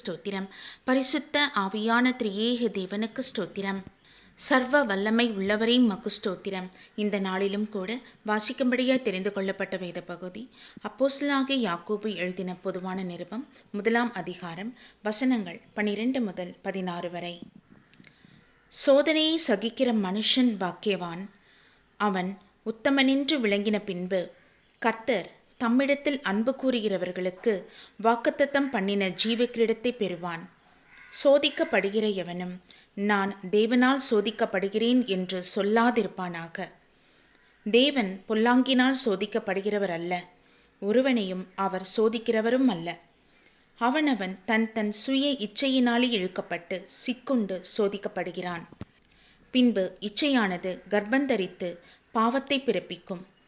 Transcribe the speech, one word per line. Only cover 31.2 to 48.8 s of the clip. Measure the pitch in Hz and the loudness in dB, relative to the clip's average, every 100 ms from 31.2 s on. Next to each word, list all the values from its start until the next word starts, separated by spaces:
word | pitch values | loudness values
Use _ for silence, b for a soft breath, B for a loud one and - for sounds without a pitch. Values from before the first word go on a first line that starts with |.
சோதிக்கப்படுகிற | 285 277 294 311 320 208 196 214 214 | 6 6 4 0 2 2 2 0 0
எவனும், | 190 175 175 180 180 - B B | -2 -4 -6 -8 -10 -18 B B
"நான் | - 208 202 196 196 185 | -4 0 2 0 -4 0
தேவனால் | 208 226 247 254 269 - | 2 4 4 4 2 2
சோதிக்கப்படுகிறேன்" | 214 220 226 226 190 196 214 233 254 214 | 2 0 -2 -2 -2 -2 0 2 2 2
என்று | 185 180 185 175 208 | -2 -4 -6 -4 -2
சொல்லாதிருப்பானாக. | 196 226 233 233 190 - 180 170 165 - 170 - _ b b b b b b b 208 | 2 4 4 2 -2 -6 -8 -8 -10 -10 -12 -14 _ b b b b b b b 2
தேவன் | 233 277 277 190 190 - | 4 6 2 -2 -4 -2
பொல்லாங்கினால் | 220 233 247 254 254 254 262 | 2 4 4 4 4 4 2
சோதிக்கப்படுகிறவர் | 233 185 208 220 208 190 202 208 196 | 0 0 0 -2 -2 -2 0 0 -2
அல்ல, | 165 170 180 - _ b b b - | -4 -4 -6 -8 _ b b b -6
ஒருவனையும் | 202 233 269 240 185 185 180 | 2 4 4 2 0 -4 -8
அவர் | - 196 185 190 - | -4 -2 -2 -4 2
சோதிக்கிறவரும் | 220 226 226 220 226 254 | 2 2 0 0 2 4
அல்ல. | 262 170 170 - _ _ b b b b b - | 2 2 -4 -10 _ _ b b b b b -2
அவனவன் | 240 302 302 220 185 190 | 0 2 2 0 -2 -6
தன் | - 220 220 | 0 0 0
தன் | 226 208 | -2 -2
சுய | 202 - 269 285 | -2 0 2 0
இச்சையினாலே | 277 311 - 269 262 240 233 247 | 0 -4 -2 2 4 4 4 2
இழுக்கப்பட்டு | 220 180 196 - 170 - 190 - - - | 0 -2 -4 -6 -8 -8 -10 -8 -8 -6
சிக்குண்டு | 247 - 254 190 185 - - | -6 -2 0 0 -4 -4 0
சோதிக்கப்படுகிறான். | 202 202 202 190 175 185 180 170 160 - | 0 -2 -8 -6 -8 -6 -8 -8 -12 -18